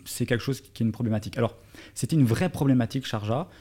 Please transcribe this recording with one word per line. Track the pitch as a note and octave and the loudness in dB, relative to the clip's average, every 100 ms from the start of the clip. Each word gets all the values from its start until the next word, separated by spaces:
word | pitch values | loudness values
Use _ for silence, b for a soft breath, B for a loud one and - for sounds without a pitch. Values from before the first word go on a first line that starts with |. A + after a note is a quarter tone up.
| - | -6
c'est | - B2 | -4 -2
quelque | A#2 | -2
chose | - C3 | -2 -6
qui | - - | -6 -2
est | A2+ | -2
une | |
problématique. | G#2 A#2 G#2+ - - | 0 -2 -2 -2 -2
Alors, | A2+ - B B B | -2 -2 B B B
c'était | - - D#3+ | -6 0 4
une | A#2+ | 4
vraie | A2+ F#3 | 4 0
problématique, | - C#3+ B2+ A2+ C3+ - | 2 4 4 2 -2 -4
Sharjah, | A2 G#2 B2 E3+ B | -4 -2 -2 -4 B